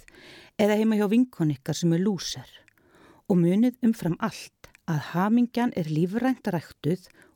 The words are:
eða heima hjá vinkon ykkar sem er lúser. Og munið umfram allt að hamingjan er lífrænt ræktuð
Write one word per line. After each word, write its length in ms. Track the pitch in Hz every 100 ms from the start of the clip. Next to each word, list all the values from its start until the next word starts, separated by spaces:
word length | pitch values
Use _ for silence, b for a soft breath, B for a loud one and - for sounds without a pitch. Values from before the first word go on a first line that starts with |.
| - B B B B -
eða 180 | 208 214
heima 240 | 220 208
hjá 80 | 208
vinkon 420 | 233 254 - 156
ykkar 240 | 139 -
sem 180 | 151 170
er 100 | 165
lúser. 420 | 196 190 - 131 - - _ b b b b b -
Og 120 | 180
munið 400 | 170 196 247 -
umfram 380 | 233 226 170 175
allt 480 | 226 - - _ - _ -
að 140 | 156 -
hamingjan 580 | 170 202 233 240 - 240
er 140 | - 156
lífrænt 580 | 156 175 220 262 247 -
ræktuð 640 | 170 - - 143 185 - b b